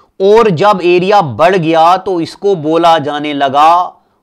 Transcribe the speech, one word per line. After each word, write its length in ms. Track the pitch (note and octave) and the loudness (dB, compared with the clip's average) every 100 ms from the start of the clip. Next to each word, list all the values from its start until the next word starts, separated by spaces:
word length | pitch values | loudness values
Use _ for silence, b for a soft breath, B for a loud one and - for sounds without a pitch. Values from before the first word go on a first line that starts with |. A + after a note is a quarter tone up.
| b - | b -4
और 300 | F#3+ G#3+ A3 | 2 2 2
जब 280 | D#3 G3 G3+ | 0 0 0
एरिया 360 | E3+ F3 F#3 G3+ | 0 0 2 0
बढ़ 360 | D#3+ A2 E3 G3 | 0 0 0 0
गया 400 | D#3 E3 E3 F#3 | 0 2 2 0
तो 220 | F#3+ F3+ | -2 -6
इसको 340 | D#3 - G3+ F#3+ | -6 -6 -4 -2
बोला 420 | D3 E3 E3+ E3 | -2 0 2 0
जाने 320 | C#3 D3 D3+ | -2 -8 -8
लगा 640 | C#3+ C#3 C3+ D#3+ F3 F3+ - _ _ | -4 -2 2 2 2 -2 -10 _ _